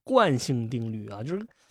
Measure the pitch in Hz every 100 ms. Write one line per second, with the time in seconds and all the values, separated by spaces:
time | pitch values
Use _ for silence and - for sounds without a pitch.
0 | - 254 202 131 - 127 113 123 113 110
1 | 104 101 127 185 226 _ _